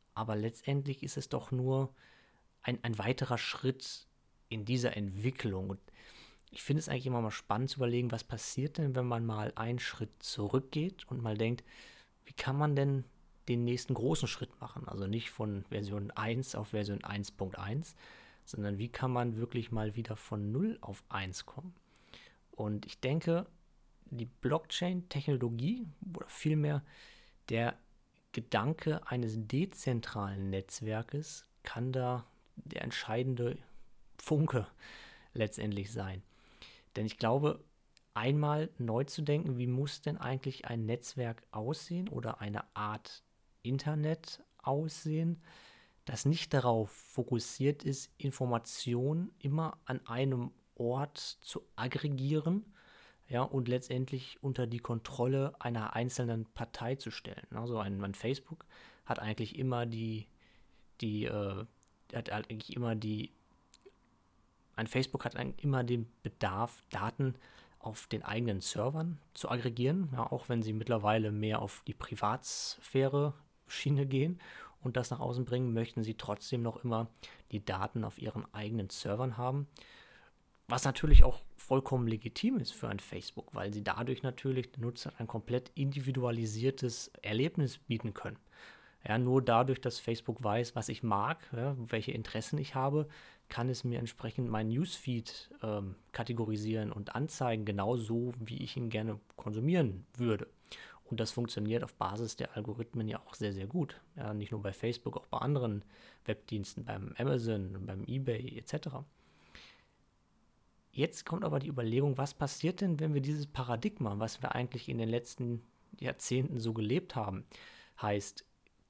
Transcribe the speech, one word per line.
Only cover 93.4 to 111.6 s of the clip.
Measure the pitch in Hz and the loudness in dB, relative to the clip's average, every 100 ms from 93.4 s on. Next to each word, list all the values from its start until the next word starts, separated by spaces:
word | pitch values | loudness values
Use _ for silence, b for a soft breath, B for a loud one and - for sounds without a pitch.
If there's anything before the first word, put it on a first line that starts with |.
| _ | _
kann | - 123 | -2 -2
es | 123 123 | 0 -2
mir | 120 | -2
entsprechend | 117 - 117 123 120 | -4 -6 -6 -2 0
meinen | 110 110 | 0 2
Newsfeed, | 120 180 - - 117 117 - - - | 0 0 -4 -2 -2 -4 -12 -14 -8
ähm, | 113 104 95 95 - | -4 -2 -4 -8 -10
kategorisieren | - 117 117 110 107 107 113 104 | -6 -4 -2 0 0 0 -2 -2
und | 101 101 117 | -4 -6 -4
anzeigen, | - - 127 110 | -4 0 0 0
genauso | 104 101 98 123 110 113 123 123 | 0 0 2 2 2 0 0 -4
wie | 110 123 | -8 -6
ich | - - | -6 -4
ihn | 117 | -2
gerne | 107 110 104 - - | -2 -2 -4 -10 -10
konsumieren | - 107 135 180 127 92 - | -6 0 4 4 4 0 -10
würde. | - 120 104 - - B B B B - | -2 2 2 -2 -14 B B B B -6
Und | 113 | -2
das | 110 | -2
funktioniert | - 120 - 107 117 - | 0 -2 -2 0 0 -2
auf | |
Basis | - 95 104 117 - | -4 -4 -2 -4 -4
der | 117 - | -6 -4
Algorithmen | 107 113 113 117 107 | -6 -6 -6 -4 -4
ja | 113 - | -4 -10
auch | - | -4
sehr, | 104 | -4
sehr | 98 95 | -2 -2
gut. | 170 139 - - 160 | -2 -2 -4 -16 -10
Ja, | 113 | -6
nicht | 104 101 | -4 -4
nur | 110 | -4
bei | 101 | -4
Facebook, | 95 117 117 - - | -2 -2 -2 -6 -8
auch | - | -6
bei | 123 | -2
anderen | 120 143 120 104 - B B B - | 2 2 2 -2 -4 B B B -4
Webdiensten, | 107 - 107 95 - | -4 -4 -4 -4 -8
beim | 117 104 98 - | -6 -6 -8 -2
Amazon, | 135 131 113 104 95 95 101 | 0 2 2 0 -2 -6 -6
beim | 95 | -6
eBay | - 131 131 113 123 113 | -4 -2 -2 -2 -4 -10
et | - | -6
cetera. | 127 - 131 143 _ B B B B B B B B _ _ _ _ _ _ _ _ _ | -6 -6 -8 -12 _ B B B B B B B B _ _ _ _ _ _ _ _ _
Jetzt | - 165 - - | -2 -2 -2 -6
kommt | 170 170 | -4 0
aber | |
die | 147 | -2